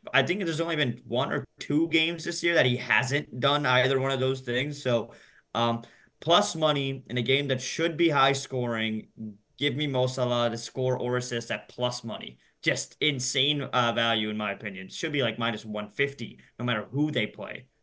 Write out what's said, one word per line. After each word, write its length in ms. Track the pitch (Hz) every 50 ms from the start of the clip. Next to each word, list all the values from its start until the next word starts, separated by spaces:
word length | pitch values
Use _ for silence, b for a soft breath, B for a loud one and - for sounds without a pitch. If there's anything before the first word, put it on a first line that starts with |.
| - - -
I 80 | 135 131
think 220 | 139 180 208 190
there's 160 | 165 156 151
only 160 | 165 170 165
been 260 | 151 143 123 - - -
one 240 | - 117 120 143 -
or 140 | - 123 123 - _ -
two 300 | - - 143 151 165 160
games 360 | 151 160 160 165 170 160 156
this 180 | 170 165 - 170
year 120 | 170 170
that 120 | 160 131
he 100 | 127 123
hasn't 640 | 120 - - 110 107 123 123 139 151 147 - - 127
done 280 | 127 139 143 147 147
either 340 | 127 127 127 127 131 135 131
one 120 | 131 135 135
of 80 | 123
those 200 | 131 131 135 131
things. 420 | 127 123 120 123 143 151 147 - -
So, 300 | 127 120 117 - - B B B B B B B B -
um, 280 | 113 120 117 117 113 B B B B B B B -
plus 340 | - 156 170 196 208 - -
money 500 | 160 156 151 147 143 139 135 135 131 - -
in 100 | 123 123
a 40 | 117
game 260 | 123 135 143 143 135
that 120 | 131 -
should 360 | - - - - 165 170 160
be 140 | 147 170 160
high 220 | 143 139 135 139 139
scoring. 760 | 135 - - 131 127 123 120 117 110 110 110 107 107 104 - _ - 110 107 101 - _ _ _ -
Give 180 | 139 147 123
me 100 | 143 151
Mo 200 | 143 131 127 127
Salah 440 | 127 127 131 123 120 123 120 120 117
to 60 | 113
score 400 | 113 - - - 135 127 127 127
or 200 | - - 123 123
assist 340 | 123 120 - 120 117 113 -
at 180 | 110 104 - -
plus 360 | - - 123 123 123 - -
money. 340 | 113 101 - - - 127 b b b b b -
Just 340 | 160 131 - - - - -
insane, 600 | 151 151 143 127 127 - - 131 135 147 151 143 139
uh, 300 | 131 - 127 120 117 107
value, 360 | 117 117 117 113 110 107 107
in 80 | 107
my 140 | 107 107 101
opinion. 380 | 98 95 - 104 98 92 95 92
Should 240 | - - - 156 143
be, 100 | 143 123
like, 160 | 117 110 117
minus 260 | 117 117 110 104 -
one 240 | 107 104 104 104 104
fifty, 520 | - - 139 143 - - 117 - - - b b b b
no 60 | 123
matter 220 | 120 117 107 101 -
who 220 | 120 143 151 151 147
they 140 | 120 107
play. 400 | 98 - - 101 - - - - _ _ _